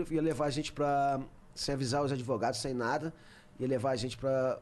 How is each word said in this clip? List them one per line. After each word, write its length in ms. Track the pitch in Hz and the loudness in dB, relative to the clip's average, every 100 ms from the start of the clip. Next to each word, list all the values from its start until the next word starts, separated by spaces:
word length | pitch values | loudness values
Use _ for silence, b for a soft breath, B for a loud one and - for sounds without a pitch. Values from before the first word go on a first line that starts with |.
| 170 | 0
ia 120 | 156 | 0
levar 240 | 160 143 147 | 2 2 0
a 40 | |
gente 220 | 139 151 | 0 -4
pra, 480 | - 147 139 139 135 131 - - | 0 2 4 2 0 -4 -14 -18
sem 200 | - - 135 | -6 -4 -2
avisar 280 | 131 143 | 0 0
os 80 | 143 | 0
advogados, 480 | 139 117 117 113 131 | 0 -2 0 0 0
sem 140 | 143 123 | -4 0
nada, 360 | 117 147 160 B B B B - | 0 0 -2 B B B B -4
ia 80 | 127 | 0
levar 240 | 131 131 | 2 2
a 40 | 98 | 0
gente 220 | 123 - | -2 -2
pra, 400 | 135 135 131 - | 0 2 2 -2